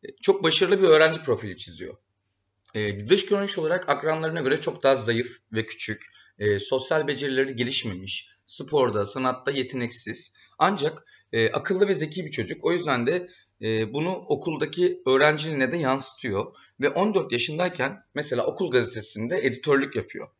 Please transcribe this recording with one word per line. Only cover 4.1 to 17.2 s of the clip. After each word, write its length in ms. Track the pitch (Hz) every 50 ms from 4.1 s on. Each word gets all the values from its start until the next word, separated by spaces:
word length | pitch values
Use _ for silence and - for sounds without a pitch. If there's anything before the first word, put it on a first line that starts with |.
| 156 160 160 160 160 165
göre 200 | 143 131 143 156
çok 220 | - 165 143 -
daha 140 | - 135 135
zayıf 420 | 120 110 110 117 117 120 - - - _ _
ve 140 | 110 110 110
küçük, 360 | - - - - - 107 - - - _ - - _ _ _
e, 200 | 104 104 101 98
sosyal 480 | - - 135 131 127 - 170 160 151
becerileri 500 | 143 143 123 139 143 135 131 135 135 135
gelişmemiş, 720 | 113 120 117 - - - 117 92 90 95 101 - - - - _ _ _
sporda, 600 | - - - - - 151 147 127 120 104 104 101
sanatta 440 | 101 - 135 127 127 127 - - 143
yeteneksiz. 840 | 139 139 127 127 - 127 120 117 - - - 110 113 - - - - - _ _ _ _
Ancak, 460 | 156 185 208 190 139 147 - - _ _ _ _ _ _
e, 200 | - 113 113 110
akıllı 360 | - 147 - - 190 185 202 196
ve 60 | 190
zeki 320 | - 156 151 - 185 175
bir 40 | 151
çocuk. 340 | - - 113 - - - -
O 80 | 156
yüzden 340 | 170 175 151 151 135 120 117
de, 220 | 127 165 180 175 - - _ _ _ _ _
e, 300 | 107 110 110 110 110 104
bunu 180 | 123 143 156 180
okuldaki 920 | 190 175 - - - - - 175 156 143 156 151 - 175 180 180 180 - -
öğrenciliğine 680 | 135 131 135 147 151 151 151 151 160 156 139 131 127
de 40 | 147
yansıtıyor. 800 | 175 151 131 131 135 135 - - - - 123 98 98 110 - - - - _ _ _
Ve 100 | 131 143
on 240 | - 165 190 220 202
dört 180 | 190